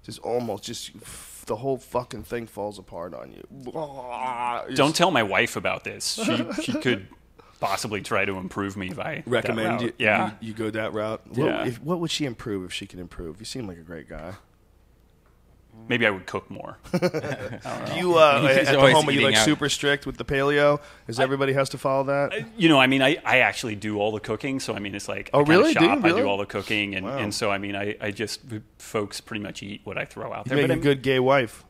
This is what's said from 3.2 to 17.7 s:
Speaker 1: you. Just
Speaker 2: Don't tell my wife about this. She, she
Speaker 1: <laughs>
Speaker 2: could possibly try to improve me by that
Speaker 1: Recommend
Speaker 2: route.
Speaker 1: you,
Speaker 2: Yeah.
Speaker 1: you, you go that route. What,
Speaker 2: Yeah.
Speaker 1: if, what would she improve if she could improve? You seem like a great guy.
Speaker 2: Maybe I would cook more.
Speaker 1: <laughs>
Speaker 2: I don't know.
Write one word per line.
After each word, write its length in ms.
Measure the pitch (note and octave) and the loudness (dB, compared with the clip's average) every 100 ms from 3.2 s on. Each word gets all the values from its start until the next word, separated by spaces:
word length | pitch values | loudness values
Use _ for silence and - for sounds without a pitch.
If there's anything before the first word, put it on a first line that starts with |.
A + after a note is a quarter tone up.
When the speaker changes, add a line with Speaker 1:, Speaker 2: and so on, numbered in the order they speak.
| B1+ | -14
Speaker 1:
you. 140 | G1+ - C3+ B2 D#3+ D3+ C3+ B2 A#2+ B2+ A#2+ B2 A#2+ - | -18 -20 -16 -12 -8 -10 -10 -10 -6 -6 -4 -4 -4 -4
Just 100 | C3 | 2
Speaker 2:
Don't 180 | C#3+ | 2
tell 160 | D#3 F3 | 4 2
my 120 | C#3 | 4
wife 340 | G#2+ F#2+ A#2 - | 2 2 2 0
about 280 | F#2+ F#2 | -4 -4
this. 360 | - G2+ - - | -8 -8 -6 -4
She, 240 | A3 - B3 C4 | -2 -2 -4 -6
she 100 | D#4+ | -4
Speaker 1:
<laughs> 80 | A#3 | -2
Speaker 2:
could 260 | C3 A2 F#2+ - _ _ - _ | 0 -2 -4 -20 _ _ -20 _
possibly 440 | G#2 G2 B2 G#2 | -4 -2 -4 -6
try 200 | - G#2 | -2 0
to 140 | G2 F#2+ | 0 -4
improve 400 | F#2 - G2 G2 | -6 -6 -6 -4
me 140 | F#2 | -8
by 240 | - - - | -6 -8 -8
that 20 | - | -2
Speaker 1:
Recommend 540 | A#2+ A2 A2+ A2 A2 | -2 0 -2 -2 -2
Speaker 2:
route. 20 | |
Speaker 1:
you, 100 | A#2 - | -4 0
Speaker 2:
Yeah. 360 | A2 G2+ C3+ G#2+ | 2 2 2 -4
Speaker 1:
you, 60 | A2 | -12
you 40 | |
go 160 | G#2+ A2 | -6 -4
that 240 | A2 A2 | -4 -4
route. 300 | G#2+ G#2+ A2 - | -4 -4 -6 -8
What, 100 | A#2 D3 | -2 0
Speaker 2:
Yeah. 180 | G#2+ | 0
Speaker 1:
if, 160 | A#2 A#2 | -4 -6
what 180 | C#3 F3 | -6 -4
would 100 | E3 | -4
she 160 | - C#3+ | -4 -6
improve 400 | A2+ B2 G2 F2+ | -6 -8 -8 -8
if 60 | |
she 120 | - G2 | -12 -12
could 120 | F2+ | -14
improve? 400 | F2 - E2+ E2+ | -14 -12 -12 -12
You 60 | A2 | -12
seem 200 | C3+ A2 | -10 -10
like 120 | E2+ | -12
a 40 | |
great 280 | D#2+ E2 - | -14 -16 -14
guy. 240 | D#2+ D#2+ F#2+ _ _ _ _ _ _ _ _ _ _ _ _ _ A2+ A2+ | -12 -12 -14 _ _ _ _ _ _ _ _ _ _ _ _ _ -20 -4
Speaker 2:
Maybe 180 | A#2+ A2+ | 2 2
I 40 | |
would 160 | F#2+ F2 | 0 -6
cook 240 | G2 - | -10 -10
more. 260 | G2 - - - | -14 -14 -16 -6
Speaker 1:
<laughs> 60 | |
Speaker 2:
I 60 | F3+ | -2
don't 140 | F3 D#3 D3+ C3+ B2+ B2 | -2 -2 -8 -10 -10 -12
know. 200 | C3 | -10